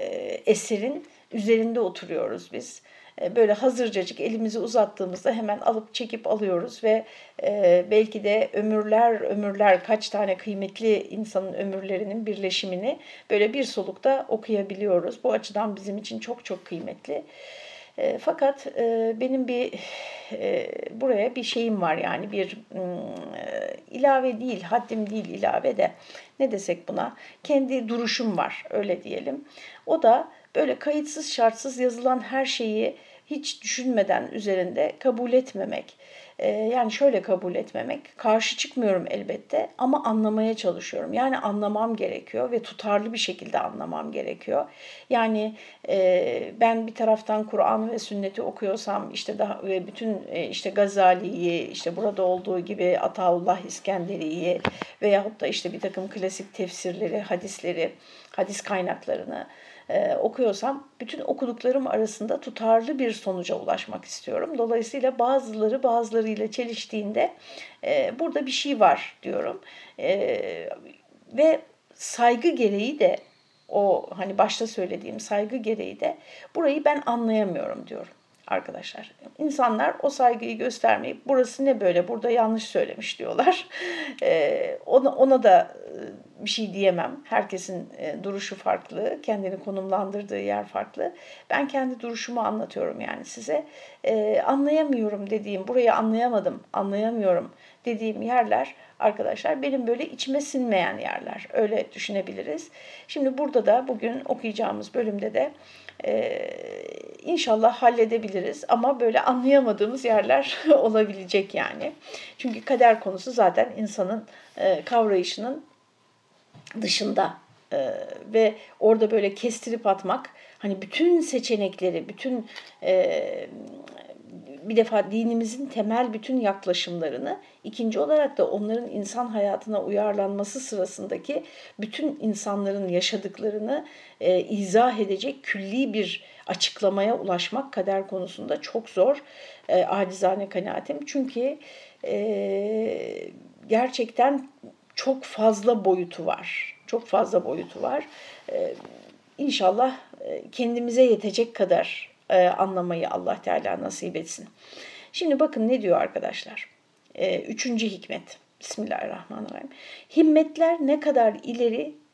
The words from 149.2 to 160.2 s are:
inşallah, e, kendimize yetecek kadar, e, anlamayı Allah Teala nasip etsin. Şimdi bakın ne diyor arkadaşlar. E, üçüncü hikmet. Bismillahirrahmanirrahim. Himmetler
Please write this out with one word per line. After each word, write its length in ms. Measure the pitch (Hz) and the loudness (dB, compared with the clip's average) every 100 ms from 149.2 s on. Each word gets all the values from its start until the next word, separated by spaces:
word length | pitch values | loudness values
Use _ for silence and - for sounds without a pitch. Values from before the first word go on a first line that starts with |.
| _ - | _ -4
inşallah, 600 | 277 - 185 202 262 262 - - | -2 2 4 4 2 0 -14 -12
e, 200 | - - - | -8 -8 -8
kendimize 520 | - 233 240 240 233 | -4 -2 -2 0 6
yetecek 520 | 254 214 214 190 233 - | 8 6 2 0 -2 0
kadar, 560 | 185 170 - - - _ - | 4 4 2 -6 -12 _ 2
e, 180 | 185 180 | 6 6
anlamayı 640 | - 190 185 175 170 - | 4 0 0 -2 -2 -2
Allah 320 | - 90 - | -2 -2 -2
Teala 400 | - - - 87 | 0 0 0 -4
nasip 340 | - 185 202 160 | -4 -6 -6 -6
etsin. 320 | 170 - - _ - - - - - | -8 -12 -16 _ -20 -20 -18 -20 -12
Şimdi 260 | - 339 269 | -4 0 4
bakın 280 | 294 226 220 | 2 2 2
ne 140 | 254 | 2
diyor 200 | 202 - | 4 2
arkadaşlar. 680 | - - - - - - - _ _ _ _ - | 2 -2 -6 -6 -12 -14 -14 _ _ _ _ -4
E, 240 | 185 185 | -2 -2
üçüncü 480 | - 220 254 226 220 | -4 -6 -4 -2 -2
hikmet. 500 | 180 - - - - _ _ | -6 -10 -12 -12 -20 _ _
Bismillahirrahmanirrahim. 1080 | - - 214 - - - - - - - 269 - - - - | -12 -8 -6 -4 -6 -10 -12 -12 -10 -12 -14 -18 -20 -20 -2
Himmetler 640 | 311 | 4